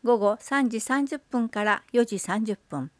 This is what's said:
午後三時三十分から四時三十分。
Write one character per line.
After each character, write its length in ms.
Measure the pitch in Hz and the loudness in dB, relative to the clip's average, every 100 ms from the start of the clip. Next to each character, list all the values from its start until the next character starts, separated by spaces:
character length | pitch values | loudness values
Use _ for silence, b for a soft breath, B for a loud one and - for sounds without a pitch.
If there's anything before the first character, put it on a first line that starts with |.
午 140 | 240 240 | 2 4
後 200 | 202 214 | 4 0
三 300 | - 277 254 | -2 0 0
時 100 | 226 | -2
三 260 | - 269 285 | -2 0 0
十 140 | 294 | -4
分 300 | _ 254 226 | _ -2 -2
か 160 | 208 208 | -2 0
ら 180 | 202 _ | 0 _
四 140 | 240 233 | 0 2
時 140 | 196 | -2
三 260 | - 202 220 | -4 -2 -2
十 120 | 196 _ | -4 _
分。 200 | 147 135 _ | -8 -8 _